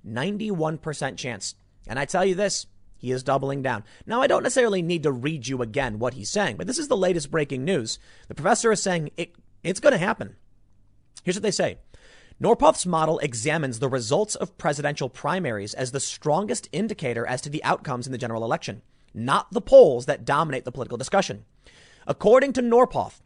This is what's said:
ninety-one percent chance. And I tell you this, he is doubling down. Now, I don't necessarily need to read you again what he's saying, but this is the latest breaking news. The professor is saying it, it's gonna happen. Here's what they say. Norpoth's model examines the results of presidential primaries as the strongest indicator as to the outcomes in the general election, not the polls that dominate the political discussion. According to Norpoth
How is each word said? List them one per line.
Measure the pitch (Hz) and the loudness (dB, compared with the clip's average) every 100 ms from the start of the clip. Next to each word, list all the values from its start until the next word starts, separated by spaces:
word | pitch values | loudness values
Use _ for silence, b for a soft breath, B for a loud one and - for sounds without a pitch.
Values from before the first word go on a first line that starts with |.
ninety-one | - 113 170 208 214 180 156 160 | -8 -6 -4 -4 -4 -2 -4 -4
percent | 156 147 139 92 | -8 -6 -6 -6
chance. | 127 104 - - _ _ - | -10 -8 -10 -14 _ _ -8
And | 120 | -6
I | 143 | -2
tell | 185 | 0
you | 196 | 0
this, | 180 202 - - - - - | 2 -2 -2 -8 -20 -20 -12
he | 120 | -6
is | 127 | -4
doubling | 131 135 139 139 | 0 -2 0 -4
down. | 131 110 B B - | -4 -6 B B -6
Now, | 233 | 0
I | 269 | 2
don't | 330 | 2
necessarily | 262 262 240 190 | 2 2 2 2
need | 165 175 | -2 0
to | 147 | 0
read | 127 135 160 117 | -2 -4 -6 -6
you | 131 | -4
again | 117 123 131 107 | -2 -2 -2 -2
what | 123 | -4
he's | 131 101 | -4 -4
saying, | 208 185 147 | -2 -2 -2
but | 180 | -6
this | 262 | -6
is | 285 | -2
the | 226 | 0
latest | 185 170 143 | 2 0 -2
breaking | 160 147 131 | -4 -2 -4
news. | 139 185 113 - b b b | -2 -2 -2 -10 b b b
The | |
professor | - 160 226 233 | -4 0 2 2
is | 208 | 0
saying | 196 175 151 - | 0 -2 -4 -8
it, | 165 - - - | -10 -12 -20 -10
it's | 165 185 | -6 2
gonna | 302 226 | 4 4
happen. | 185 - 98 - - _ _ - _ _ _ - | 0 -2 -8 -14 -20 _ _ -20 _ _ _ -8
Here's | - 185 | -6 -2
what | |
they | 202 | -2
say. | - 160 - - b b b b b | 0 -2 -4 -20 b b b b b
Norpoth's | 190 233 302 - 180 | 2 6 6 4 0
model | 165 156 165 | 2 2 0
examines | - 117 143 160 139 110 | -2 -2 -2 0 -2 -2
the | 135 | -2
results | 131 110 151 214 | -2 0 0 0
of | - 175 - | -4 -6 -4
presidential | 160 147 147 147 131 | -4 -2 -4 -4 -6
primaries | - 147 185 151 107 104 | -4 -4 -2 -2 -4 -8
as | - 127 | -6 -4
the | 135 | -4
strongest | - - 147 156 208 - - | -6 -4 0 0 0 -6 -6
indicator | 156 220 214 127 117 117 | -4 -4 -4 -4 -4 -4
as | 127 | -4
to | 147 | -6
the | 143 | -4
outcomes | 131 151 - 123 123 | -2 -2 -4 -8 -8
in | |
the | 127 | -8
general | 117 113 | -6 -6
election, | 113 151 - 104 _ _ _ | -4 -4 -6 -14 _ _ _
not | 95 120 180 - | -8 0 0 0
the | 214 | -6
polls | - 269 196 120 139 | 8 10 10 6 -2
that | 139 | -4
dominate | 117 143 160 131 | 0 0 0 -4
the | 127 | -6
political | 135 113 117 | -10 -8 -8
discussion. | 127 196 190 104 - _ B B B B - | 0 0 0 -8 -14 _ B B B B -6
According | - - 254 277 | 2 8 8 6
to | 262 | 0
Norpoth | 240 233 254 135 98 - | 4 6 4 2 -6 -8